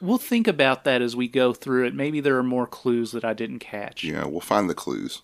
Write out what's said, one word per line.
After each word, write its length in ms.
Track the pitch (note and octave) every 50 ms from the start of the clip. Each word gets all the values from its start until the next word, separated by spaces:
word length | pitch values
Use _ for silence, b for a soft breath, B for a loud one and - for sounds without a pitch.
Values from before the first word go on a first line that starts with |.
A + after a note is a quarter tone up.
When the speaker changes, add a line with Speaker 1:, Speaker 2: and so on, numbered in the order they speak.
Speaker 1:
We'll 160 | F#3 F3+ B3
think 300 | A#3+ - - B3 A#3 A3
about 380 | - F3 D3 C#3 C3+ C3 - -
that 160 | C#3+ B2+ B2 B2
as 120 | A#2+ A#2
we 120 | B2 B2 A#2+
go 240 | B2+ C3+ B2+ B2 A#2+
through 340 | - - C3+ B2+ B2+ B2+
it. 80 | B2 C#3
Maybe 260 | C#3 C#3 D3+ D#3 D3
there 160 | C#3 C#3+ C3+ B2+
are 40 | B2+
more 240 | B2+ B2+ B2 A#2+
clues 460 | - - - - B2+ A#2+ A#2+ A#2 A2 A#2+
that 120 | A#2 A2+
I 80 | A2+ A2
didn't 280 | G#2+ A2+ A#2 C3 A#2
catch. 440 | - - - G#2 G2+ - - - -
Speaker 2:
Yeah, 200 | D#2+ D2+ D#2 D2
we'll 140 | C#2+ D2+ F2
find 280 | - - G#2+ G#2 G2+ F2
the 60 | D#2
clues. 460 | - - - B1+ G1+ - - - -